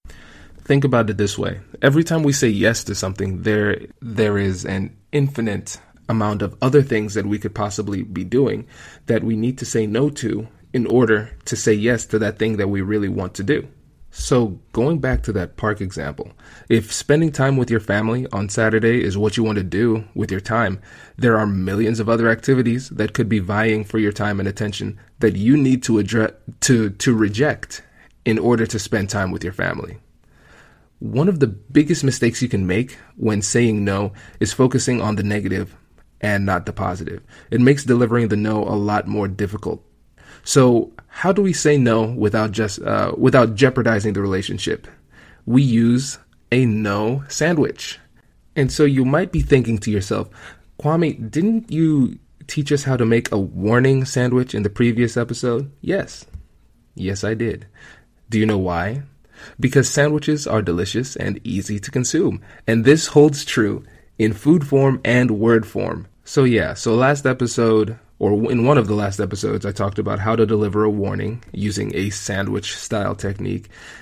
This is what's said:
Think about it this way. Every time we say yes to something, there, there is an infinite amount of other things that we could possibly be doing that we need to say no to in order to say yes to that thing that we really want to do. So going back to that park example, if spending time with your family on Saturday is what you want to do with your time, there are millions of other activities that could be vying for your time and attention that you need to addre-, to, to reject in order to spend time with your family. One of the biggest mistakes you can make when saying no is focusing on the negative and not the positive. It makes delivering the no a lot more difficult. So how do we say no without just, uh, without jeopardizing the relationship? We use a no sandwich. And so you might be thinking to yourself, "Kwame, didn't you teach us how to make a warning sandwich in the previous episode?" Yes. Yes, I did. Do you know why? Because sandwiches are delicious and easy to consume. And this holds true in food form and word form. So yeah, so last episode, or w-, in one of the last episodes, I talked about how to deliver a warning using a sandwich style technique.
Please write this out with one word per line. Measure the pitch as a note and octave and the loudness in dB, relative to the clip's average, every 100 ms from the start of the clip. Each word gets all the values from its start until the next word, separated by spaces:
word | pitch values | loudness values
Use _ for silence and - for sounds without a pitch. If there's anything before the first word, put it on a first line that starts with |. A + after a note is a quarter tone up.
| - - - - - - | -20 -20 -20 -20 -20 -10
Think | - C#3+ | 0 2
about | C#3 B2 G#2+ | 4 2 2
it | G2+ | 0
this | G2+ - | -2 -2
way. | F#2+ F#2+ - - | -6 -8 -14 0
Every | C3+ D3 | 2 4
time | E3 D#3+ | 2 0
we | D3 | 0
say | C#3 B2 | 2 0
yes | G2+ G2 A2+ | 2 2 0
to | - G2 | -4 -6
something, | F#2+ F#2+ F#2+ F#2 | -6 -4 -6 -4
there, | F2+ G#2+ G#2 - - _ | -2 0 0 -2 -8 _
there | A#2 G#2+ G#2+ G2+ | -8 -2 0 2
is | G2 F#2 F#2 | 0 -2 -6
an | F#2+ F#2+ - _ | -6 -6 -12 _
infinite | D3 C#3 B2+ A2+ G2+ - - - _ - | -2 0 -2 -4 -4 -8 -16 -20 _ -4
amount | A2 G#2 G2+ | -2 0 -2
of | G2+ - | -6 -2
other | B2+ C#3+ | 4 4
things | C3+ A2 G#2+ | 4 0 -2
that | G#2 G2+ | -4 -4
we | G#2 | -4
could | G#2+ | -4
possibly | - G#2 - G2+ G2 | -6 -6 -4 -4 -6
be | F#2 F#2 | -6 -8
doing | F2+ A#2+ B2 G#2+ A#2 - - - - | -2 0 0 -2 -10 -20 -20 -10 -4
that | A2+ | -2
we | A2+ A2 | 0 -2
need | A#2+ C3+ | -2 -4
to | A#2+ | -4
say | A#2 G#2+ | -2 0
no | A2 C#3+ | 0 0
to | C#3+ A2+ G#2 A2+ - - | -2 -4 -6 -8 -16 -6
in | C3 A2 | -4 2
order | A#2+ A2 G#2+ G#2+ - | 4 4 2 -2 -12
to | - | -8
say | G#2+ - | -2 0
yes | G#2+ A2+ A#2 - | 2 2 0 -2
to | A2 | -2
that | G2+ F#2+ | -2 -2
thing | A2 G#2 | -2 -2
that | G2 | -2
we | G2 | -2
really | F#2+ G#2+ G2 | -2 -2 -2
want | G2 F#2 | -4 -6
to | - | -6
do. | G2+ D3 - - _ _ - | -2 -2 -4 -16 _ _ -18
So | - - B2+ A2+ F2+ - | -12 0 2 2 -4 -8
going | A2+ C3+ E3 | -2 0 0
back | C3 B2 | -2 -2
to | - | -2
that | G2 F2 - | -4 -6 -4
park | G#2+ G#2 | -4 -4
example, | F#2+ D#2+ C#2+ C#2 - - - - - | -6 -8 -8 -10 -14 -18 -20 -14 0
if | A2+ - | 0 0
spending | - - D3+ E3 | -6 0 2 2
time | C#3 C3+ C3+ | 0 0 0
with | A#2+ | 0
your | A2+ | -2
family | - G2+ A2 A#2+ B2+ | -2 -2 -2 -4 -4
on | G2 G2+ | -6 -4
Saturday | A#2 A2 A2 A2+ A#2+ | 0 2 2 2 2
is | - F#2+ | 0 0
what | G#2+ A#2 | 0 0
you | |
want | A2 G#2 | 0 -2
to | |
do | F#2 F2 A#2+ A2 G#2 | -2 0 0 0 -4
with | G2+ F#2+ | -6 -4
your | F#2+ | -6
time, | - A2 G#2 F#2+ - - - - | -2 -2 0 -4 -10 -20 -20 0
there | A#2+ A2 | 2 2
are | G#2 | 2
millions | G2 F#2 G2+ A2+ A2+ | 0 -2 0 0 0
of | A2 | 0
other | A2+ A2+ | 2 2
activities | A2+ - B2+ A#2 A#2+ - | 2 2 2 2 -2 -4
that | - G#2+ | -6 -4
could | - A2 | -2 0
be | G#2+ | 0
vying | F2+ G2+ A2+ G#2+ | 0 0 0 0
for | G#2 A2+ | -2 -2
your | G#2 | 0
time | G2+ G#2 G2+ | -2 -4 -2
and | G2 | -4
attention | - G#2+ - G#2 G2 - - | -4 -6 -6 -10 -10 -18 0
that | A2 F#2+ | 0 2
you | A2 D3+ | 4 4
need | C3 B2+ | 4 2
to | - | 2
addre-, | A2 G2+ A2+ A2 - - - | 0 2 0 -2 -4 -18 -2
to, | - A#2+ G#2+ | 2 2 2
to | G2 C3+ | -2 0
reject | A2+ G#2 G2+ D3 G#2 - - - _ _ _ | 2 2 2 0 -2 -10 -16 -20 _ _ _
in | A#2 A2 | -2 0
order | A#2+ A#2+ | 2 2
to | A2+ A2 | 0 -4
spend | - A2 G2+ | -4 -4 -2
time | G#2 F#2 | -4 -4
with | F#2 | -4
your | F2+ | -8
family. | - F2+ E2+ - - _ _ _ _ _ - - _ _ _ | -4 -6 -6 -12 -16 _ _ _ _ _ -20 -20 _ _ _
One | A2 A2 F3+ | -6 0 0
of | E3 | 2
the | B2+ | 0
biggest | G2 - C#3+ D3+ E3+ | -2 0 2 4 2
mistakes | C3+ - A#2+ A#2+ | 0 0 -2 0
you | B2 | -2
can | G2+ F#2 | 0 0
make | F#2+ B2+ - - - | 0 -2 -10 -20 -4
when | A2 G2+ | -2 0
saying | - A#2+ A#2+ G#2 | 0 2 2 2
no | G2+ G2 G2+ - - - | 0 0 -4 -8 -18 -6
is | - | -4
focusing | - B2+ C3 B2+ B2 | 2 2 2 0 0
on | A2 G#2 | -2 -2
the | |
negative | G2+ G#2 G2 F#2+ F#2 - _ _ _ _ | -2 -2 -2 -4 -6 -12 _ _ _ _
and | G#2 G2+ | -2 0
not | G2 F2+ F#2 | 0 -2 -4
the | |
positive. | - G2 F2+ E2 - - - - | -6 -6 -6 -10 -12 -16 -20 -4
It | A#2+ | 4
makes | B2 C#3+ | 4 4
delivering | B2 A#2+ A#2 A#2+ A2+ | 2 2 2 0 0
the | G#2 | 0
no | G#2+ G#2+ | 0 -2
a | - | -2
lot | G#2+ G2+ G#2 G2+ | -2 0 -2 -2
more | G#2 G2 | -4 -4
difficult. | F#2+ G2 G#2 F#2 - - _ _ _ - - | -4 -6 -6 -8 -8 -12 _ _ _ -20 -16
So | - C#3+ B2+ A#2 - - - | 0 4 6 4 0 -8 -20
how | - F3+ | -4 0
do | G3 | 2
we | F#3+ | 0
say | E3 D3+ D3 | 2 2 4
no | A#2+ A2+ | 4 2
without | A2 B2 G#2 A2 A2 | 0 0 0 0 0
just, | G2 G#2 - | -2 -4 -4
uh, | - G#2 G2 - | -4 -2 -2 2
without | B2+ C3 A2+ | 4 6 4
jeopardizing | G#2 C3 B2+ A#2 A2 G#2+ | 4 2 4 0 0 0
the | G2+ | -2
relationship? | G2+ F#2+ F#2+ G2 - E2+ - - _ - - - - | -2 -2 -4 -6 -6 -6 -10 -20 _ -20 -20 -12 2
We | B2 | 4
use | C3+ A2+ A#2 B2 C#3 - _ _ _ | 4 4 4 2 -2 -10 _ _ _
a | B2 B2 | 2 2
no | G#2+ G#2 G2+ G#2+ C#3 C#3 | 2 0 0 -2 -4 -6
sandwich. | - D#3+ E3 A#2+ - - - _ _ _ _ _ - | -2 0 2 0 -2 -14 -16 _ _ _ _ _ -2
And | C3+ | 0
so | - | 2
you | D3 C3 | 2 4
might | C3 D3+ F#3+ | 2 0 0
be | D#3 | -2
thinking | C#3 C3+ A2+ A2 | 4 4 4 -2
to | A2 | 0
yourself, | G#2 G2 G#2 - - - - _ - | -2 0 -4 -4 -12 -20 -20 _ -4
"Kwame, | C#3+ E3 E3 - A2 | 0 2 0 -2 -4
didn't | D3 G3+ A3+ - | 0 0 0 -2
you | D#3 D#3+ D3 B2 - _ _ - | 0 2 4 2 -2 _ _ -8
teach | D3+ C#3+ | -6 0
us | C#3+ | 0
how | C#3 B2+ | 0 0
to | |
make | A2+ A#2 A#2+ | 2 2 2
a | G#2 | -2
warning | F#2+ F2+ G2 A#2+ C3 C3+ | -2 -2 0 2 4 2
sandwich | C3 C3 B2 B2+ B2 | 0 -2 0 0 0
in | G#2 | -4
the | G2+ | -4
previous | G2+ A#2+ A2+ A#2 A#2+ | 0 0 2 0 -2
episode?" | A#2 A#2+ B2 A#2+ C#3 - | -4 -4 -2 -2 -6 -8
Yes. | - F#3+ - - - - - _ _ _ _ - | -4 -4 -6 -14 -18 -20 -20 _ _ _ _ -8
Yes, | F#2 G2 | -6 -4
I | G#2 | -4
did. | A2 A2+ - - _ - - _ _ - | -4 -4 -6 -12 _ -20 -20 _ _ -4
Do | A2 | 0
you | G#2+ | 2
know | G2+ | 2
why? | F2+ E2+ F#2 C3+ C#3 _ _ - - - | 0 -2 -4 -6 -10 _ _ -20 -20 -4
Because | B2+ C#3 B2 | 2 2 2
sandwiches | C#3+ D3 D3+ D3 D3+ - | 2 2 2 0 -2 0
are | A2 | -2
delicious | F2+ E2+ F#2 A2 C#3 | 0 -2 -2 -4 -6
and | - G2 G2 | -6 -6 -6
easy | - F#2+ F#2+ G#2 | -6 -6 -4 -8
to | - | -6
consume. | B2+ B2 D#3+ F3 G2 - - - | -4 -2 0 0 -2 -10 -8 0
And | A2+ | 4
this | A#2+ D#3 - | 6 6 6
holds | D3+ D3+ C#3+ | 6 6 4
true | - - G#2 G#2 - - _ - | -2 0 0 -2 -10 -20 _ -2
in | G#2+ | -2
food | G#2 C#3+ E3+ C#3 | 2 2 4 4
form | C#3 C3+ B2+ | 2 4 2
and | - B2 B2 | 2 2 2
word | G#2 A2+ A#2 G2+ | 2 4 4 2
form. | G2+ F#2 E2 - _ | -4 -4 -6 -12 _
So | - - | -2 2
yeah, | C3 A2+ D2+ | 4 4 0
so | F#2+ A#2 A2+ | -2 0 2
last | C3 C#3+ | 4 2
episode, | C3 B2+ A#2+ - A2+ A2 G#2+ A2+ _ - | 0 0 -2 2 4 4 2 -4 _ -2
or | G#2 | 0
w-, | G#2 A2 | 2 2
in | B2 B2 | 2 4
one | D3 | 4
of | G#2+ | 2
the | G#2 | 0
last | G2+ G2 | -2 -2
episodes, | F#2+ G2 G#2 G#2 | -4 -4 -4 -4
I | G2 | -4
talked | G2 G2+ G2+ | -4 -4 -2
about | G2+ G2+ | -4 -4
how | G#2 | 0
to | A2+ | 2
deliver | A2 G#2+ G#2 G2+ | 2 2 0 2
a | G#2+ | 2
warning | G#2 G2+ G2 G2+ A#2+ - | 0 -2 -4 -6 -8 -10
using | - G#2 G2 G#2 | -6 -4 -4 -4
a | F2 G2+ | -4 -4
sandwich | G2 - G2 G2+ G2+ - - | -6 -6 -4 -4 -4 -6 -12
style | - A2 G2 | -6 -4 -4
technique. | G2 G2 G2+ G2 G2 - - - - | -4 -6 -6 -6 -6 -8 -20 -20 -20